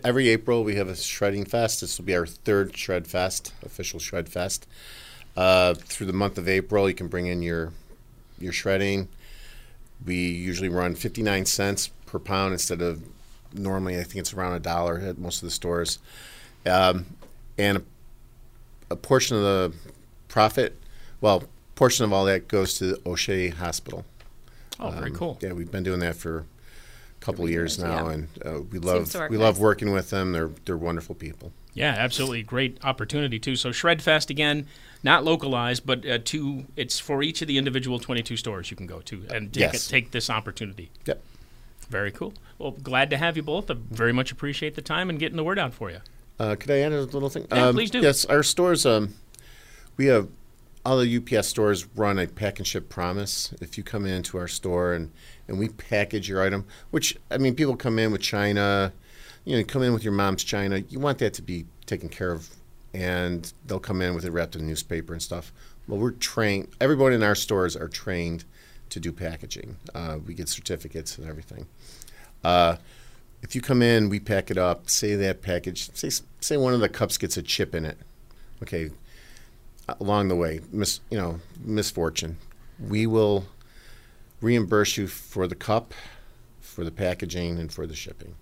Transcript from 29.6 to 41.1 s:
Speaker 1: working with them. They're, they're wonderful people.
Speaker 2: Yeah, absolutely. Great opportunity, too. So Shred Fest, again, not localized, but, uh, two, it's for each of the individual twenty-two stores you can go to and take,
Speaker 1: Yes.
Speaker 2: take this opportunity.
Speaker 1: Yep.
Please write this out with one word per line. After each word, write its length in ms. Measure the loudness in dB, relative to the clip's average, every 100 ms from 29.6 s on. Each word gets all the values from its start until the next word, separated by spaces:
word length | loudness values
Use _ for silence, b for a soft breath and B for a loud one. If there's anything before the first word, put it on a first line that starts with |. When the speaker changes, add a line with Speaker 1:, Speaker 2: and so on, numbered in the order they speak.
Speaker 1:
working 300 | 4 4 2
with 180 | 0 0
them. 220 | 0 0
They're, 180 | 0 -2 -4
they're 120 | -6 -2
wonderful 380 | -2 -4 -6
people. 380 | -12 -12 -12 -16 -18 -12
Speaker 2:
Yeah, 200 | -2 -2 0
absolutely. 460 | 0 0 -4 -4
Great 360 | -4 -2 -2 -2
opportunity, 560 | -4 -4 -2 -2 -2 -2
too. 160 | -4 -2
So 140 | -2
Shred 320 | 0 2 2
Fest, 280 | 4 2 2
again, 360 | 0 0 0 -4 B B B
not 220 | 4 6
localized, 600 | 6 2 2 0 0 0 0
but, 200 | -2 0
uh, 120 | -2
two, 400 | -2 -4 -4 -6 -8 -6
it's 220 | -4 -4
for 240 | -2 0
each 200 | 0 -2
of 60 | 0
the 100 | 0
individual 400 | 2 0 -2 -4
twenty-two 380 | -2 -4 -2 -6
stores 320 | -6 -6 -8
you 60 | -12
can 100 | -12
go 140 | -12
to 240 | -12 -12 -8
and 220 | -8 -4
take, 80 | 0 0
Speaker 1:
Yes. 120 | 0 0
Speaker 2:
take 220 | 0 0
this 200 | -4 -2
opportunity. 600 | -2 -4 -8 -10 -10 -16 -10
Speaker 1:
Yep. 160 | -6